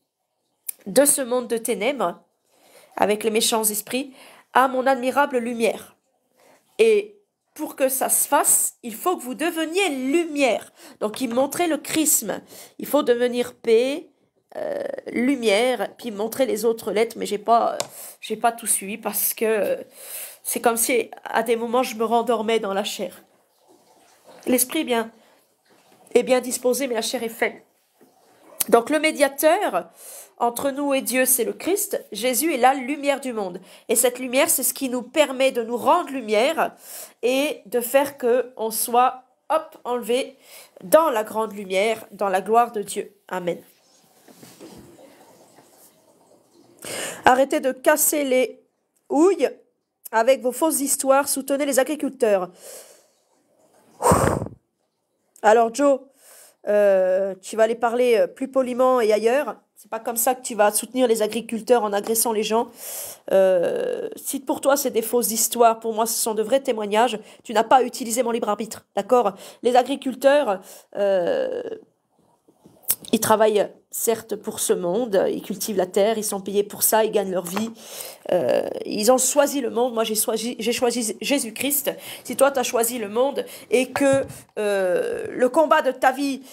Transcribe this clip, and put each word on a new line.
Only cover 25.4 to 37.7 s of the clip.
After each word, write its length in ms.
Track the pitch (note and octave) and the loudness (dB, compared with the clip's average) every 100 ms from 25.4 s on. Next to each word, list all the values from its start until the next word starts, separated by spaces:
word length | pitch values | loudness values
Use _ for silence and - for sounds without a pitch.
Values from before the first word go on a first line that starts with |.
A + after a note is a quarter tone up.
| _ _ _ _ _ _ - | _ _ _ _ _ _ 0
est 100 | B3 | 2
bien 180 | G#3 B3+ | 4 0
disposé, 460 | A#3+ - B3 A#3 C4+ | 0 -4 -2 0 -2
mais 80 | A3 | -4
la 60 | |
chair 200 | G#3+ B3 | -4 -6
est 60 | A3+ | -6
faible. 320 | A3+ A3 G#3+ _ _ _ _ _ _ _ _ - - - | -4 -4 -6 _ _ _ _ _ _ _ _ -14 -8 4
Donc, 220 | A3+ A#3 | 4 4
le 80 | D4+ | 2
médiateur, 920 | D#4 A#3 C#4 C4+ D#4 F#4 E4+ F#3 - - - - - - | 2 2 0 4 2 4 0 -2 -6 -16 -20 -20 -14 -4
entre 320 | A#3 A#3+ C#4 | -2 -2 -4
nous 240 | C4+ C#4+ | -2 -2
et 80 | C4+ | -2
Dieu, 240 | G#3+ B3+ B3+ | 0 0 2
c'est 180 | B3 | 2
le 100 | G#3 | 0
Christ. 500 | G3+ - G4+ - - - | -4 -2 -2 -2 -6 -8
Jésus 420 | G3+ B3 A#3 D#4+ | -4 -2 0 0
est 40 | C4 | 4
la 180 | B3+ C#4 | 4 2
lumière 440 | A#3+ D4 C#4 C4+ | -2 -4 -2 -2
du 140 | C4 | -4
monde. 260 | A3 F#3+ F3+ - - - | -6 -6 -8 -16 -10 -2
Et 60 | A3+ | 2
cette 240 | B3 B3 | 2 0
lumière, 300 | B3+ C4 E4 | -2 0 2
c'est 140 | - | 0
ce 100 | - | -2
qui 140 | - C4+ | -4 -4
nous 140 | B3 | -6
permet 500 | A#3 D#4+ C#4 B3+ C4+ | -4 0 0 2 0
de 120 | A#3+ | 0
nous 140 | A3+ A#3+ | -4 -2
rendre 340 | A2 F4 D4 | 2 2 0
lumière 640 | C4+ G#3+ G#3 C4+ C#4+ - - - - - - | -8 -2 0 2 0 -4 -6 -18 -18 -18 -4
et 380 | A#3+ C4 D4+ - | 0 0 0 -4
de 140 | F#3+ | -6